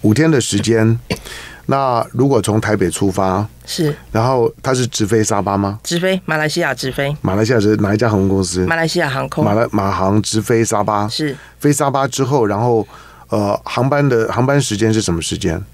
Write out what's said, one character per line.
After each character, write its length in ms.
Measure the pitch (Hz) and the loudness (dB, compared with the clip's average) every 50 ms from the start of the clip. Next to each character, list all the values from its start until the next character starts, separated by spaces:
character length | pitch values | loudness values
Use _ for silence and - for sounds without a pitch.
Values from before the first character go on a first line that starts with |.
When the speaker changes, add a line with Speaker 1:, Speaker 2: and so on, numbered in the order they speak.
Speaker 1:
五 120 | - 107 107 | 4 4 4
天 180 | 131 156 165 | 4 4 4
的 80 | 156 127 | 2 2
时 180 | - - - 101 | 0 0 -2 -2
间， 380 | - 113 113 113 110 110 113 120 - - - - - - - - - - - - - | 0 2 2 4 4 2 2 0 -2 -8 -8 -8 -8 -16 -16 -16 -16 -18 -20 -10 -4
那 380 | - 135 139 139 131 120 117 - - - | -2 0 0 2 0 0 0 -2 -2 0
如 140 | 120 131 | 0 2
果 140 | 139 135 113 | 2 2 2
从 180 | 98 110 104 110 | 2 2 0 0
台 160 | - - 107 | 2 0 0
北 140 | 98 95 85 | 2 0 -2
出 220 | - - 101 98 | 0 0 -2 0
发， 340 | 90 104 95 95 92 98 110 - - - - | 0 0 0 0 0 -2 -2 -4 -8 -18 -14
Speaker 2:
是。 280 | - - - 165 147 147 - - - | -10 -4 -2 -2 -2 -2 -6 -12 -4
Speaker 1:
然 140 | - 110 117 | -2 0 0
后 260 | 127 135 127 113 - - - - | 2 2 2 0 0 -2 -4 -2
它 100 | 135 131 | -2 0
是 140 | 127 123 | 0 -2
直 180 | 120 - - 110 | -4 -2 -2 -2
飞 180 | 92 117 110 107 | 2 2 2 2
沙 180 | - 110 101 | 2 0 0
巴 160 | 92 101 101 | 0 0 0
吗？ 200 | 98 101 98 101 110 - | 0 0 -2 -4 -6 -8
Speaker 2:
直 160 | - 175 170 | -6 -4 -2
飞， 200 | 175 190 190 185 - | 0 -2 -2 -2 -2
马 120 | - 156 | -4 -4
来 100 | 156 151 | -2 -2
西 140 | 151 147 165 | -2 -2 -2
亚 120 | 170 143 131 | -2 -4 -4
直 160 | - - 131 | -4 -6 -6
飞。 240 | 123 - 139 139 147 147 | -4 -4 -4 -4 -4 -4
Speaker 1:
马 140 | - 95 95 | -4 -2 0
来 80 | 101 110 | 0 2
西 80 | 110 | 2
亚 80 | 131 113 | 2 2
是 160 | 101 104 107 | 4 2 2
哪 160 | 104 104 98 104 | 2 0 0 0
一 40 | |
家 120 | 107 120 113 | 0 0 2
航 100 | 107 98 | 2 2
空 80 | 95 98 | 2 2
公 140 | 98 98 95 | 2 0 0
司？ 220 | 87 90 92 92 | 0 0 -2 0
Speaker 2:
马 100 | - 170 | 0 0
来 120 | 165 165 | 0 -2
西 120 | 160 - 180 | -2 0 -2
亚 100 | 160 143 | -2 -2
航 180 | 127 135 131 | -2 -4 -6
空。 160 | 139 - 156 127 | -4 -2 0 0
Speaker 1:
马 100 | 104 101 | 2 2
来-， 140 | 110 120 - | 2 0 0
马 200 | - 104 98 98 | 0 -2 -2 0
航 280 | 98 95 95 95 101 107 | 0 0 0 2 2 2
直 200 | 101 - - 110 | 0 0 -2 -2
飞 220 | 101 - 120 113 113 | 0 2 2 2 2
沙 180 | 104 113 104 | 2 0 0
巴。 260 | 101 107 107 104 104 110 | 0 0 0 0 -2 -2
Speaker 2:
是。 260 | - - 156 147 127 - - - - - | -4 -4 -6 -6 -6 -10 -16 -20 -16 -2
Speaker 1:
飞 120 | - 147 | 0 0
沙 200 | 147 - 151 139 | 2 2 0 0
巴 160 | 131 135 135 | 0 0 -2
之 160 | 135 - - 135 | -2 -2 -2 -2
后， 220 | 123 143 139 113 | 0 2 2 2
然 140 | 101 101 101 | 2 0 0
后， 280 | 117 123 117 110 98 - - - - - - - - - | 2 2 2 2 0 -2 -10 -20 -20 -20 -20 -20 -8 -4
呃， 300 | - 107 104 101 101 - - | -2 -2 0 0 -2 -4 -4
航 220 | - - 120 123 | -6 -2 0 0
班 200 | 135 147 143 143 | 2 2 2 2
的， 240 | 139 123 113 113 117 | 2 2 2 0 0
航 140 | - 113 127 | 0 0 0
班 140 | 131 139 143 | 2 2 2
时 180 | 127 - 107 | 0 0 -2
间 140 | 98 110 110 110 | 0 2 2 2
是 80 | 110 | 2
什 120 | 104 - 85 | 0 0 -2
么 80 | 82 | -2
时 160 | 80 - - | -2 -4 -6
间？ 240 | 82 - 85 80 87 101 - | -2 -2 -2 -2 -2 -6 -12